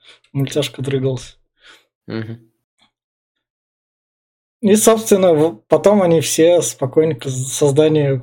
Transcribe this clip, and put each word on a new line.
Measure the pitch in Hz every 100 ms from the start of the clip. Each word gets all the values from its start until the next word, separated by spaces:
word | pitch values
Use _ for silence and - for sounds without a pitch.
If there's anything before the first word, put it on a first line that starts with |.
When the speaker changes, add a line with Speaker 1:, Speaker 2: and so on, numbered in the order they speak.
| _ _ _
Speaker 1:
мультяшка, | 139 135 151 139 -
дрыгался. | 135 135 135 127 - - _ _ - - _ _ -
Speaker 2:
Мгм. | 110 113 117 _ _ _ _ _ _ _ _ _ _ _ _ _ _ _ _ _ _ _ _ _ _
Speaker 1:
И, | 214 214
собственно, | 226 220 220 202 185
в-, | 156 160 170 -
потом | 156 190 208
они | 180 165
все | - - 165 175
спокойненько | 143 - 127 156 160 151 139
с-, | 131 131
со | - 147
здания | 135 156 156 143 131